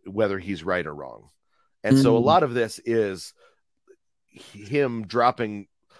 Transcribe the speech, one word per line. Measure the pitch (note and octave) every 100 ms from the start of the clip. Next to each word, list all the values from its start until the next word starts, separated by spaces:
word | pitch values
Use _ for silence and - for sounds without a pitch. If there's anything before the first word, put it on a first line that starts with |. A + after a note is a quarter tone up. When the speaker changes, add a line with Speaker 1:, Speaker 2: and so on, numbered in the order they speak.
Speaker 1:
whether | - G2 G#2+ G2
he's | F2 F#2
right | D#2+ F2+
or | D#2 D2
wrong." | C#2 A1+ G#1 _ _ _ _ _
And | G2+ C3
so | C3+ A2+
a |
Speaker 2:
Mm. |
Speaker 1:
lot | B2 E3+
of | D3+
this | A#2+ A2+ -
is | - A#2 G#2 F#2 - - _ _ _ _ _ _ _ _ _ - -
him | G#2 G2+ C#3+ C#3 A#2 G#2
dropping, | A2+ A#2+ B2+ A2+ G#2 G2 _ _ _